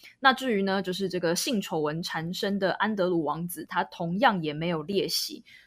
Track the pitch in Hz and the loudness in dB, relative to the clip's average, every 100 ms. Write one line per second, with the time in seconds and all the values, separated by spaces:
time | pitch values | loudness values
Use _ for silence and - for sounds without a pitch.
0 | - - 269 262 262 208 196 190 180 185 | -20 2 4 4 2 2 2 0 0 -2
1 | 190 180 175 180 - 220 - 165 151 160 | -2 0 0 0 2 0 0 0 0 -2
2 | 170 165 160 185 202 196 190 - 214 208 | -4 -6 -6 -4 -2 0 0 2 0 2
3 | 180 170 147 156 175 151 175 175 190 - | 2 2 0 -2 -6 -8 -6 -4 -4 -4
4 | 170 185 254 196 151 147 165 165 151 254 | -4 4 4 4 -2 -2 -2 -2 0 0
5 | 170 - - - - - | 0 -2 -4 -10 -18 -20